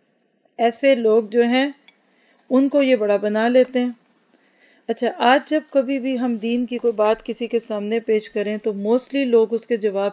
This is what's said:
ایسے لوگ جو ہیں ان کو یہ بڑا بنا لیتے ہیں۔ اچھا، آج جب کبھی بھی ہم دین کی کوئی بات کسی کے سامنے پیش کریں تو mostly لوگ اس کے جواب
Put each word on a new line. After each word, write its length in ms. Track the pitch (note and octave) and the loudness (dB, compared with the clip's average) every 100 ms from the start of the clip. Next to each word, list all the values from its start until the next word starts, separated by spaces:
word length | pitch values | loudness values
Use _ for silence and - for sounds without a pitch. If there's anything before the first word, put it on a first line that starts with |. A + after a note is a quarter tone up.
| _ _ _ _ _ - | _ _ _ _ _ -2
ایسے 360 | A#3 A#3 C#4 | -2 0 2
لوگ 300 | B3+ A3+ A3 | 2 4 2
جو 180 | G#3+ A#3 | 2 0
ہیں 280 | A#3 B3+ C#4+ - _ _ _ _ _ _ - | 2 2 -2 -6 _ _ _ _ _ _ -2
ان 180 | C4 C#4 | 2 2
کو 140 | D4 | 2
یہ 140 | C4 B3 | 2 2
بڑا 200 | G#3 G3+ | 2 0
بنا 320 | G#3 G#3+ A#3 | 0 0 2
لیتے 300 | B3 B3+ B3+ | 4 2 0
ہیں۔ 120 | B3 A#3 _ _ _ _ _ _ _ _ - | -4 -6 _ _ _ _ _ _ _ _ -8
اچھا، 240 | A3+ A#3 F4+ | -4 -4 0
آج 340 | A#3+ C4+ - | 2 2 2
جب 100 | D4+ - | -4 0
کبھی 280 | C#4 B3+ C#4 | -2 0 -2
بھی 220 | B3+ B3+ | -4 -4
ہم 160 | B3 A3+ | -2 -4
دین 300 | A3+ A#3+ B3 | -2 -2 -4
کی 120 | A#3+ | -2
کوئی 140 | A#3+ | -2
بات 320 | G#3 G#3+ A3 | 0 0 0
کسی 220 | - A3 A#3 | -4 -8 -4
کے 120 | A#3 | -4
سامنے 420 | - G#3 G#3 A3+ | -4 -6 -4 -4
پیش 300 | A3+ G#3+ G#3+ | -2 -2 -2
کریں 260 | G#3+ G#3 G#3+ | -6 -4 -4
تو 160 | A3 | -4
mostly 540 | G3+ G#3 B3 - C#4 C4 | -4 -2 -2 -2 -4 2
لوگ 280 | A#3 A3 | 2 2
اس 120 | A3+ A3+ | -2 -4
کے 100 | A#3 | -2
جواب 340 | G#3 G3 G3+ | -2 -2 -4